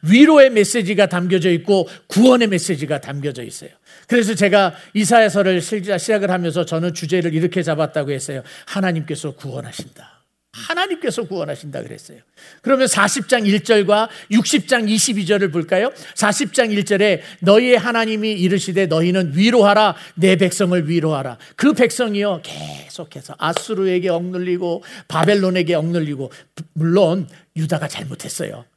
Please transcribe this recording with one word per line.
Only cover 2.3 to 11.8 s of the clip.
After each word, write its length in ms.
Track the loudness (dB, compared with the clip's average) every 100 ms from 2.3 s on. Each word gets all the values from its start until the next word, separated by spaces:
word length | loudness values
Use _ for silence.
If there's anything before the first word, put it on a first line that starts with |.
| 6 2
메시지가 540 | -2 -2 -6 -4 -6
담겨져 420 | -6 -8 -8 -10
있어요. 260 | -14 -16 -20 _ _ -20 _
그래서 260 | 0 0
제가 400 | 0 2 4 2 -2 -6
이사야서를 640 | -2 2 4 4 2 2 0
시작-, 380 | -2 -6 -4 -4
시작을 320 | -2 -2 0
하면서 340 | -2 -2 -4
저는 300 | -4 -2 -4
주제를 400 | -6 -4 -2 0
이렇게 280 | -2 -2 -2
잡았다고 480 | -4 -2 -2 -4 -4
했어요. 320 | -6 -8 -12 -12 -20
"하나님께서 680 | -12 -4 -2 -2 -6 -8 -10
구원하신다." 840 | -12 -12 -12 -12 -14 -18 _ -20 _ _ _ _
하나님께서 720 | -20 -8 -6 -4 -4 -6 -6
구원하신다 580 | -6 -6 -8 -10 -12 -12